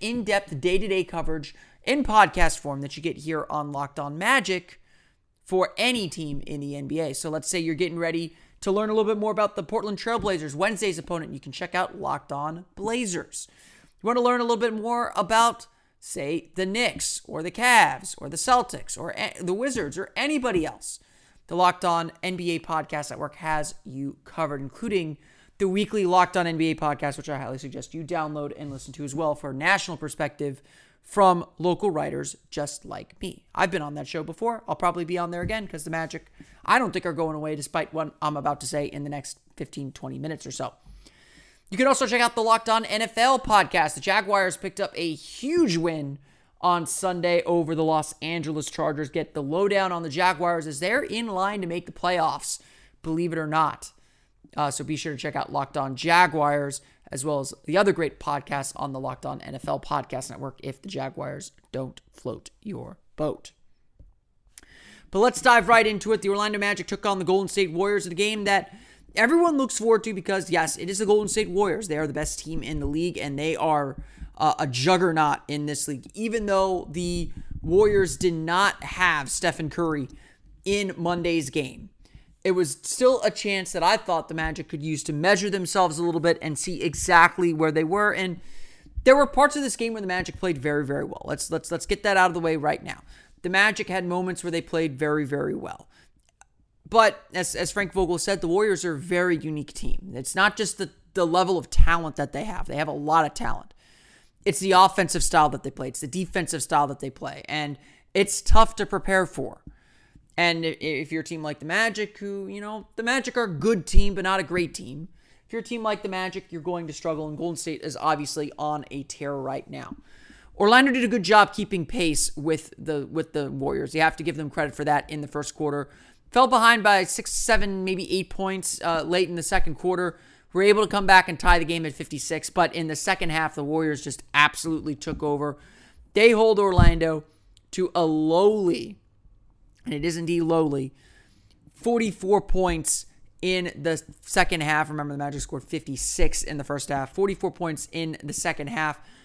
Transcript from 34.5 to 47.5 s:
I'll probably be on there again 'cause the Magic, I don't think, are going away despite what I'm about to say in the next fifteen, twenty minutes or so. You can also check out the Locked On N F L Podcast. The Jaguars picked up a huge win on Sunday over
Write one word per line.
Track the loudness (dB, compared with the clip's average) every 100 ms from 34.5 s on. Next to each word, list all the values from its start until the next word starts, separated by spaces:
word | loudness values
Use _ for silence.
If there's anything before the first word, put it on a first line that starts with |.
| -4 -6
I'll | -2
probably | -2 -2 -4
be | -4
on | -4
there | -6
again | -6 -6 -8
'cause | -12
the | -8
Magic, | -6 -6 -10 -16 -20 -20 -8 0
I | 2
don't | 2
think, | -2 -4
are |
going | -4 -4 -4
away | -6 -8
despite | -6 -6 -4
what | -6 -8 -6
I'm | -6 -4
about | -4 -4
to | -4
say | -6 -6
in | -8
the | -10
next | -10 -12 -16 _ -14
fifteen, | -12 -10 -12
twenty | -12 -12 -10
minutes | -10 -10 -12
or |
so. | -10 -10 -12 -20 -20 -20 _ _ _ _ _ _
You | 2
can | 4
also | 4 2
check | 2
out | 0 2
the |
Locked | 2 2 4
On | 0 0
N | -4
F | -2 2
L | 4 2
Podcast. | 4 4 4 2 0 0
The |
Jaguars | 0 0 2 2 0 -2
picked | -8 -6
up | -6 -4
a | -6
huge | -6 -12 -10 -2 2 2 2
win | 0 -2 -6 -10 _ _ _ _
on | 0 0 0
Sunday | -4 -2 0 2 2
over | 2